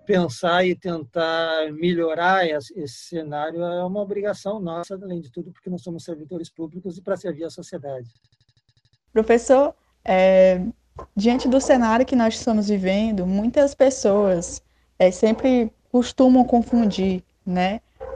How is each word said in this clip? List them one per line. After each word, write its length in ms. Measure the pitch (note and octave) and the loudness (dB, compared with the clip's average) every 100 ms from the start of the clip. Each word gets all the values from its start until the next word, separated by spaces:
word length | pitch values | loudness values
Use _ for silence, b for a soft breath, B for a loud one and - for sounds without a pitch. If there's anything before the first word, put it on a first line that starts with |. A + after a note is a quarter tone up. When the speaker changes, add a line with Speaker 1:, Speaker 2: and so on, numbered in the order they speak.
| - | -2
Speaker 1:
Pensar 580 | F#3 D#3+ - F3 F3+ | 0 0 -4 -2 0
e 120 | F#3 F3 | 0 -2
tentar 960 | F3+ E3 B2 F3 E3 E3 E3 D#3+ D#3 | -6 -8 -6 -4 -2 -2 -2 -2 -4
melhorar 760 | D3+ F3 E3+ E3 D#3+ F3+ F#3+ E3 | -2 -2 0 -2 0 2 2 0
esse, 260 | D3+ - G3 | -2 -8 -12
esse 300 | C#3+ - - | -12 -14 -12
cenário 520 | E3 D3+ D3 D#3 E3 | -10 -8 -8 -6 -6
é 240 | F3 F3 | -6 -4
uma 160 | F3+ G#3 | -6 -6
obrigação 600 | G3 G3+ G3+ F#3+ G3 G#3+ | -6 -6 -6 -6 -8 -8
nossa, 340 | E3+ E3+ E3+ | -8 -8 -10
além 260 | F#3+ G3 E3+ | -12 -10 -12
de 100 | C#3+ | -12
tudo, 180 | F3+ F3 | -14 -16
porque 180 | - F#3+ | -14 -12
nós 140 | F3 | -10
somos 220 | F3 E3 | -10 -14
servidores 440 | F3+ D#3 D#3 F3 E3+ | -12 -14 -12 -12 -12
públicos 480 | - D#3+ F3+ F#3+ E3 | -14 -14 -12 -14 -12
e 60 | |
pra 140 | - F#3 | -8 -8
servir 260 | F3+ D3 | -8 -10
a 80 | E3 | -12
sociedade. 580 | - E3+ D#3+ C#3 C3 A#2 _ _ _ _ _ _ _ _ _ _ | -14 -16 -14 -12 -12 -14 _ _ _ _ _ _ _ _ _ _
Speaker 2:
Professor, 640 | A3 A3 A#3 A#3+ C4 D4 - _ _ | -2 2 2 4 4 4 -4 _ _
é, 580 | - F#3 F#3+ F#3+ F#3 F3+ G#3+ - _ - - G3 | -2 4 6 8 6 4 -4 -10 _ -20 -10 -2
diante 320 | A3+ B3+ B3+ | 0 2 2
do 120 | C4+ | 2
cenário 460 | C4 B3+ A3+ A3+ C4 | 2 0 2 2 0
que 80 | |
nós 200 | B3+ A3+ | 2 0
estamos 340 | A3 A#3+ G#3+ G#3 | 0 -2 -2 0
vivendo, 580 | G#3 F#3 G3 A3 G3+ F3+ | -2 0 -2 -2 -2 -2
muitas 480 | G3 A3+ D4 C#4 | -2 0 2 0
pessoas, 880 | - C4+ C4+ G#3 G3+ G3 F3 F3 - _ _ _ - | 2 2 2 2 2 2 0 -4 -12 _ _ _ 2
é, 140 | F#3 | 2
sempre 640 | F#3 A3 A3+ C4 B3 A3+ _ _ | 4 0 2 2 2 0 _ _
costumam 540 | B3 A#3 - C4 B3+ | -2 0 4 6 6
confundir, 800 | A#3+ A#3+ - A#3+ G#3+ F#3+ F#3+ F#3 - _ | 4 2 2 2 0 0 -2 -2 -6 _
né, 360 | F#3 F3+ F#3 A3+ _ - - | -4 0 0 -4 _ -16 -14